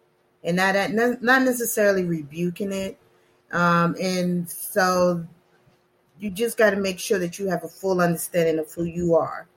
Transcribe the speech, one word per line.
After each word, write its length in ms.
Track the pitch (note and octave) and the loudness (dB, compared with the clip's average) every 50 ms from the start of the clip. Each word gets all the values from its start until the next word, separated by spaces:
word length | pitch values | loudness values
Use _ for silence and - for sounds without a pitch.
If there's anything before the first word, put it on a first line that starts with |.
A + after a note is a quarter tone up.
| _ _ _ _ _ _ _ _ - | _ _ _ _ _ _ _ _ -4
and 140 | E3+ F3 F3+ | -2 0 2
not, 340 | F#3 F#3+ F#3+ G3 G3 D3+ | 2 2 2 2 0 0
not, 300 | F#3+ A3 A#3 B3 B3 B3 | 0 0 0 0 0 0
not 200 | - A#3+ C4 C4 C4 | 2 4 4 4 4
necessarily 600 | C4 A#3+ A#3+ A#3 G#3+ - A3+ G#3 G3+ G3 F#3+ F3+ | 2 0 0 -2 -4 0 2 2 4 4 2 2
rebuking 680 | F3 E3+ D#3+ D3 C#3 D3 E3 F3 F3+ F3 - G#3 G3 | 0 -2 -4 -4 -8 -6 -4 -4 -4 -4 -4 -6 -6
it. 260 | G3 G3 F#3+ F#3+ - - _ _ _ _ _ _ _ _ _ - | -4 -4 -6 -6 -8 -12 _ _ _ _ _ _ _ _ _ -6
Um, 440 | - E3+ F3 F3 E3+ E3+ E3+ E3+ E3+ - | -2 0 2 2 4 2 2 0 0 -2
and 480 | F#3 F#3 F#3 F3+ F3+ F3+ F3 F3 E3+ E3+ | -4 -2 -2 0 0 0 0 -2 -4 -6
so 760 | - - - - - G#3 F#3 F#3 F#3 F3+ F3+ F3+ F3+ E3+ E3 E3 - _ _ _ _ _ _ _ _ _ _ _ _ _ _ _ _ - | -8 -12 -10 -4 0 2 2 2 4 2 2 2 2 0 -4 -10 -14 _ _ _ _ _ _ _ _ _ _ _ _ _ _ _ _ -12
you 100 | G#3 G#3 | -10 -8
just 280 | F3+ F3+ A#3 A3+ A3+ - | -6 -4 -4 -2 0 2
gotta 200 | G#3+ G#3 G3+ G3+ | 4 4 4 2
make 220 | G3 F#3+ F#3+ F3+ | -2 -4 -4 -4
sure 200 | - - A3 F#3+ | -2 -2 0 0
that 180 | F3+ E3+ F3 - | 0 -2 -4 -4
you 120 | G3 F#3+ | -4 -2
have 140 | F3 E3+ - | -2 -2 -4
a 40 | D#3 | -6
full 320 | - - - F#3+ F#3+ F3+ | -12 -6 -2 0 2 2
understanding 580 | F3 F3 E3+ E3 - - - F3 E3 E3 D#3+ D#3+ | 2 2 0 0 -4 -4 0 0 2 2 0 -2
of 140 | D#3 - - | -4 -6 -6
who 120 | E3+ E3+ | -6 -6
you 300 | E3+ E3 F3 F3 E3+ E3 | -6 -4 -2 2 4 4
are 320 | D#3+ C#3 - - - E3 _ _ | 4 2 0 -6 -10 -14 _ _